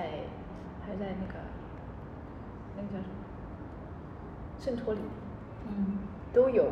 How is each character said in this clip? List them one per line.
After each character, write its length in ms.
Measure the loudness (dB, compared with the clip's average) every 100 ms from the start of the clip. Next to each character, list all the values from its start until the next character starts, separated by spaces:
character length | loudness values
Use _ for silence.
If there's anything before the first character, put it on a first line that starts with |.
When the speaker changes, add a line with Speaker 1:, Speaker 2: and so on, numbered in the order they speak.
| -2 -2 -4 -6 -8 -8 -8 -8 -6
Speaker 1:
还 100 | -2
在 200 | -2 -2
那 60 | -2
个， 120 | -4 -6 -6 -8 -8 -8 -8 -8 -8 -8 -8 -8 -8 -8 -4
那 80 |
个 40 | -2
叫 80 | -2
什 100 | -2
么？ 60 | -4 -6 -8 -8 -8 -8 -8 -8 -8 -8 -8 -8 -8 -8 -2
圣 160 | 0 2
托 180 | 2
里 60 | 0
尼。 80 | 0 -4 -6 -8 -8 -8 -4
Speaker 2:
嗯。 280 | 2 2 2 -2 -6 6
Speaker 1:
都 160 | 10 10
有 160 | 10 8